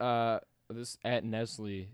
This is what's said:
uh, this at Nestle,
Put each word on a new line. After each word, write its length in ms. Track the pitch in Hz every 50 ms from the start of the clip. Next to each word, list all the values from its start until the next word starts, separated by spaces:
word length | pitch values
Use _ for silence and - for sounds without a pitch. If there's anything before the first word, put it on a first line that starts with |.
uh, 380 | 123 123 120 117 117 117 110 - - _ _ _ _ _
this 280 | 110 117 120 - - - -
at 220 | 113 123 117 107
Nestle, 640 | 110 110 110 117 113 - - 107 104 98 95 92 98